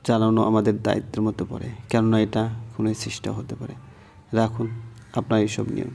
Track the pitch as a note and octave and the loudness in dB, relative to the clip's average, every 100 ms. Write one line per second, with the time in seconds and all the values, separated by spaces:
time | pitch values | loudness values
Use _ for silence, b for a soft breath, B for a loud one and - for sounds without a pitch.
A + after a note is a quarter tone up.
0 | - A#2 A2 A2 A2 A2 G#2+ G#2 G#2+ G2 | 4 4 4 4 4 4 4 2 0 -2
1 | - - A2 G#2+ F#2 - A#2+ A2 - A#2 | -2 -2 -2 -2 -6 -6 -10 -12 0 2
2 | A2 A2 G#2+ A2 A2+ A2 - - A2 A2 | 4 4 4 2 -2 -4 -10 -2 -2 -2
3 | - - G#2 G#2 - - - - B B | -6 -8 -6 -6 -8 -10 -10 -14 B B
4 | B B - A2 A2 A2+ A2+ A2+ - - | B B -4 0 0 0 -6 -6 -12 -18
5 | - A#2+ A#2 A2 G#2 G#2+ G#2+ A2 F2 | -6 -4 0 2 2 0 -4 -4 -6